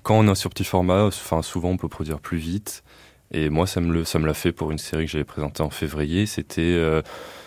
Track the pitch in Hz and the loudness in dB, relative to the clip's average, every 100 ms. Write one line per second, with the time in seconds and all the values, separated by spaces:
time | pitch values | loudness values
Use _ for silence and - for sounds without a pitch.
0 | - 110 107 95 - - 95 92 90 92 | 4 6 6 4 0 -4 0 2 4 4
1 | 104 - - 82 - 90 87 92 78 - | 4 0 -2 -2 0 -2 -2 -2 -4 -6
2 | 78 76 - 85 80 101 - - - - | -6 -6 -4 -4 -2 -4 -6 -14 -18 -20
3 | - _ _ 80 78 78 92 90 85 82 | -20 _ _ -2 2 2 2 0 0 0
4 | 82 82 78 76 87 - 78 78 - 80 | 0 0 0 0 -2 -2 -4 -4 -4 -4
5 | 78 76 71 - 73 - 76 - 76 76 | -2 -4 -6 -6 -6 -2 -4 -4 -4 -2
6 | 73 87 104 - - - 85 87 80 80 | -2 0 0 -4 -6 -2 2 2 2 2
7 | - - - - | -2 -10 -16 -18